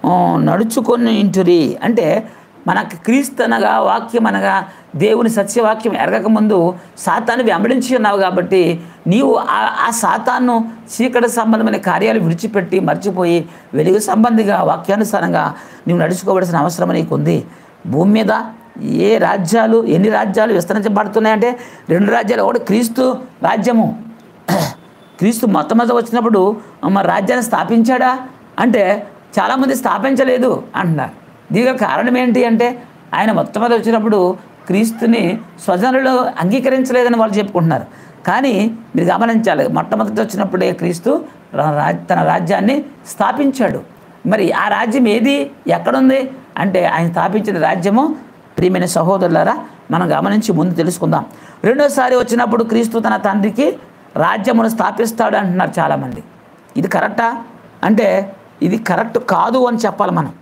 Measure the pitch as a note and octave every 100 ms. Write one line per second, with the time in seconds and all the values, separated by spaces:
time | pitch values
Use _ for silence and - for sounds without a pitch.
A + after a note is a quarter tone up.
0 | - F3+ F3 E3 D3+ E3+ A3+ C4+ A3+ A#3+
1 | A#3 G#3+ G3+ F3+ F3 F3 C#3+ - - A3+
2 | D#3 F#3 - - - - - F#3 E3+ F3
3 | - C4 C#4 - A#3 A3+ G3 - A3 A3+
4 | A3+ A#3 A3 G3 G3 F#3+ F#3+ - - D3
5 | G3+ A3 A#3 G#3+ G3 A#3+ A3 A3 A3+ F#3+
6 | D3+ G#3+ G#3+ G#3+ G#3+ G3 E3+ F3+ - -
7 | - F3+ A3+ A#3+ A3+ E3+ A3 C4 A3+ B3+
8 | G#3+ G3+ F#3+ F#3+ F3 F#3+ E3+ E3+ - -
9 | E3 G#3 C4+ B3 - F#3 A3 - A#3 A3+
10 | F#3+ G#3+ A#3+ B3 B3 A3+ A3+ - - -
11 | B3+ B3 A#3 A#3 A3 A3 A3 G#3 F#3+ E3
12 | A3 A3+ E3 E3 G#3+ G3+ E3+ F#3 C4 -
13 | G3 F3+ F3 E3+ D#3+ - - D3 D#3+ G3+
14 | G#3+ A3+ A#3+ A3+ G3+ G3 E3+ E3 F3 G3+
15 | G#3+ G3+ E3+ E3 D3+ - - - E3 F3
16 | D#3+ F3+ F#3+ F#3+ F3+ E3 D#3 E3+ - -
17 | E3 C3+ D3+ E3 - - - - - C3+
18 | F#3+ G#3+ G#3 A3 A3+ - - - - D#3
19 | G3 A3+ F3 G3+ E3 A3+ A3 A3+ A3+ E3
20 | G#3 G#3+ G#3+ F#3+ A3 F#3+ E3+ G#3 G#3 G3+
21 | G#3 A3 A3 G#3+ A#3+ A#3+ - - - E3+
22 | G3+ A#3 G#3+ A3+ G3 A#3+ A#3 G#3+ A#3 -
23 | B3+ - - - F3 A3+ G3 A3+ - -
24 | - - - - - F#3 D3 - - -
25 | - - G3 A3+ A#3 F#3+ F3 A3+ A#3+ A#3+
26 | A3+ A#3 A3+ G#3 F#3+ G#3+ - - - G3
27 | F3 F3+ G3 B3 A3+ F3+ F3 A3+ A3+ B3+
28 | B3+ B3+ - - - - A#3 A3 F#3 G#3
29 | - - - - F#3+ C4 C4+ C4+ - -
30 | C4+ B3+ B3+ B3 B3+ E3 - - F3 D#3
31 | B2 - - - - G3 B3+ B3+ G3+ C#3+
32 | A#3+ B3+ B3+ A#3 A#3+ A3+ A#3+ B3 - -
33 | - - G#3+ - - G#3 F#3 A#3 G#3+ A3+
34 | G#3+ G#3 F3+ F#3 - - - F#3+ A3+ -
35 | A#3 A3+ F3+ - - - - F3+ B3 C4
36 | C4 B3+ - - F3 C4 C4 C4 B3+ B3
37 | A#3+ A#3 A3 G3+ G3+ F3 E3 C3+ - -
38 | - - - G#3 C4+ G3 A3 A3+ - -
39 | F3 F3+ A#3 A3+ A3 D#3 - D#3+ - G#3+
40 | G#3+ G#3+ A3 F#3 F#3+ F#3 F#3 F3 E3+ F3
41 | A#3+ D#4 - - - C#3+ D3+ D3 D3+ E3+
42 | - F3+ D#3+ E3+ E3+ G3 G3+ C#4+ - -
43 | - - G3+ B3+ C#4 C4+ G3+ - - -
44 | - - - G#3+ E3+ - G3+ G3+ A#3 B3+
45 | A#3 G#3+ B3 C#4 C#4 - - F3 E3+ B3+
46 | C4 C4+ C4 - - - F#3+ F#3 F3 D#3+
47 | E3+ E3+ E3+ G#3+ G#3 G3 D#3+ F3+ F#3 A3
48 | D#4 - - - - - F3+ F3+ F3 E3+
49 | E3+ F#3+ F3+ E3 F#3+ D4 - - - E3
50 | F3 D3 F#3 G#3+ G#3+ E3 F3 E3+ E3 F3
51 | E3+ D#3+ - - - - G3 C4+ C#4+ C4+
52 | B3+ B3 A#3 A#3 A#3+ A3+ A3+ A3+ A3+ A#3
53 | A3 G#3+ G#3 G3+ G#3 G3+ D4+ - - -
54 | - - E3 G#3 A3 A3+ A3+ A3 G3 G#3
55 | A#3 A3+ A3 G3+ G3 F3+ D#3+ - D3+ C#3+
56 | C3 B2 - - - - - - E3+ F3+
57 | G3 G3+ A#3 C4+ - - - - F#3 A3
58 | G#3 F#3+ G3 - - - E3+ A3 A3 F3
59 | A3+ A3+ - F3+ - B3+ B3 A3+ A3 -
60 | G3 E3+ C#3+ -